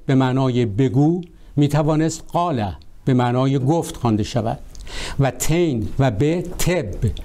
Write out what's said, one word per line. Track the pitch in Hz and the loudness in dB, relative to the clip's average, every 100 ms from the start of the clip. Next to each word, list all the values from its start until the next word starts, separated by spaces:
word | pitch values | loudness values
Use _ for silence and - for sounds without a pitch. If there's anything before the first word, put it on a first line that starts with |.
| - | 0
به | 131 | 2
معنای | 131 131 131 120 120 | 4 2 2 2 0
بگو | 101 131 120 151 180 170 - - - | 2 2 4 2 2 -4 -16 -8 0
می‌توانست | 147 147 156 156 160 160 - | 2 2 2 2 0 -2 -6
قال | 165 175 131 101 82 - - - | -2 0 0 -2 -6 -14 -8 0
به | |
معنای | 123 123 123 135 135 | 2 2 2 2 2
گفت | 127 165 165 - | 2 0 0 -4
خوانده | 120 107 | 0 0
شود | 104 117 107 135 - - - - - - | 0 -2 -2 -4 -10 -14 -12 -8 -8 0
و | 135 | -2
تین | - - 165 170 120 98 - | 0 0 2 2 0 -4 0
و | 135 | 0
ب | 98 147 175 | 2 0 0
تب | 175 - 160 175 104 - 107 - | -4 -2 0 0 -2 -2 -2 -2